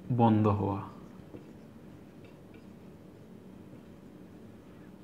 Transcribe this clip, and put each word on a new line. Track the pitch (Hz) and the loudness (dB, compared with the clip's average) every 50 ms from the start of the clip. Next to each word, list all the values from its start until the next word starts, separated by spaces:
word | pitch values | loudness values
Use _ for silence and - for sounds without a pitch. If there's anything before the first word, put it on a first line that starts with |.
| - - | -4 0
বন্ধ | 123 120 117 113 107 107 107 | 6 8 8 8 8 8 8
হওয়া, | 107 101 104 101 98 95 101 - - - - - - - - - - - - - - - - - - - - - - - - - - - - - - - - - - - - - - - - - - - - - - - - - - - - - - - - - - - - - - - - - - - - - - - - - - - - - - - - - - - - | 6 6 4 2 0 0 -2 -4 -8 -12 -14 -16 -16 -16 -18 -16 -16 -16 -16 -16 -16 -18 -18 -18 -18 -18 -18 -18 -18 -18 -18 -18 -20 -18 -18 -18 -18 -20 -20 -20 -20 -20 -20 -18 -18 -18 -18 -18 -18 -18 -18 -20 -20 -20 -20 -18 -18 -18 -18 -18 -18 -18 -18 -16 -16 -16 -18 -18 -18 -18 -18 -18 -18 -18 -18 -18 -18 -18 -18 -18 -18 -18 -18 -20 -20 -20 -18 -18 -18 -18 -18